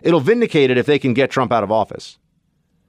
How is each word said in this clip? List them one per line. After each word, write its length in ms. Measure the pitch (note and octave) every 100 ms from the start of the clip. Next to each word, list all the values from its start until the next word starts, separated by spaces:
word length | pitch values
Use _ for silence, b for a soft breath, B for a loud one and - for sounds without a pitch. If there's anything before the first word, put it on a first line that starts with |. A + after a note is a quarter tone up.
It'll 200 | - E3+
vindicate 500 | C#3 A#3+ A3+ D#3 C3
it 80 | B2
if 80 | A#2+
they 120 | D3
can 140 | C3
get 180 | A#2 B2+
Trump 220 | - A#2+
out 100 | A#2
of 80 | G2+
office. 480 | A2 G2 - - - _ _ _ _ _ _